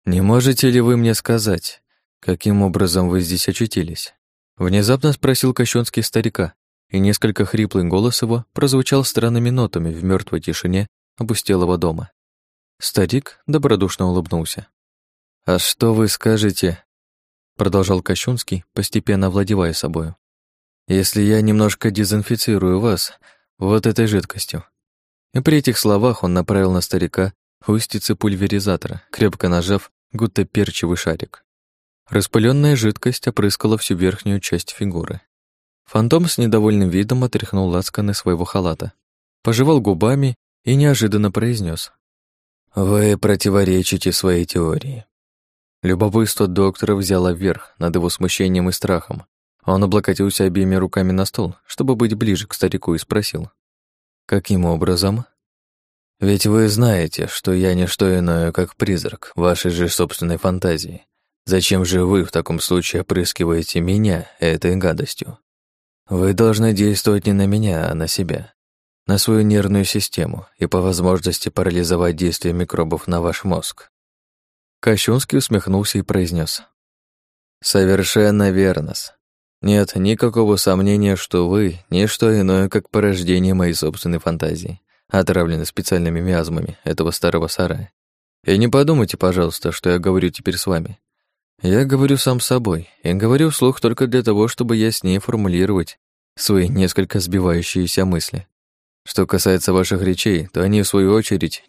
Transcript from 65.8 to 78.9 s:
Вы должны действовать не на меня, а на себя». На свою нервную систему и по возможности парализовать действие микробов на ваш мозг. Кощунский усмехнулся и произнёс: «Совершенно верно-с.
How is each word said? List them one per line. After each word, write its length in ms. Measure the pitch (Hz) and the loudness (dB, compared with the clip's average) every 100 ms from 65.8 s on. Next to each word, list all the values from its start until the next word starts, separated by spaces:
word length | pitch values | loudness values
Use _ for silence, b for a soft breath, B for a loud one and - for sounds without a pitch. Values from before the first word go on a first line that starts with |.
| _ _ _ | _ _ _
Вы 240 | 92 95 | 0 2
должны 400 | 95 113 107 113 | 4 4 4 2
действовать 540 | 101 104 101 110 104 104 | 2 2 2 0 0 2
не 80 | |
на 120 | 98 98 | 2 2
меня, 420 | 104 107 82 82 | 2 0 0 -2
а 60 | |
на 140 | 80 80 | -4 -4
себя». 460 | - 87 78 - _ _ _ _ _ - | -4 -4 -6 -8 _ _ _ _ _ -2
На 120 | 101 | 0
свою 240 | - 110 | 2 4
нервную 420 | 107 104 95 101 | 4 2 2 2
систему 600 | 95 104 - - 82 80 - _ | 0 -2 -4 -4 -4 -6 -14 _
и 80 | 85 | -2
по 140 | 92 | 0
возможности 680 | 92 87 90 92 87 - - | 0 2 2 0 -2 -4 -4
парализовать 680 | - 92 87 85 87 87 80 | -2 0 0 0 0 0 0
действие 380 | 90 - 87 | -2 -2 -4
микробов 520 | 87 87 85 80 80 - | -4 -4 -2 -2 -4 -4
на 140 | 87 | -2
ваш 240 | 85 - | -2 -4
мозг. 460 | 95 82 - - - _ _ _ _ _ _ _ _ _ | -4 -4 -4 -14 -20 _ _ _ _ _ _ _ _ _
Кощунский 540 | 113 104 - 123 - 139 | 0 2 2 0 0 -2
усмехнулся 580 | - 107 92 95 101 101 | 0 -2 0 -2 0 -4
и 60 | |
произнёс: 600 | - 95 87 85 80 - - _ _ _ _ _ _ _ _ _ | -2 -2 0 -2 -4 -8 -14 _ _ _ _ _ _ _ _ _
«Совершенно 880 | - 101 95 98 90 110 104 104 101 | -2 2 4 2 2 2 4 4 2
верно-с. 640 | 95 95 82 76 | 4 2 0 -4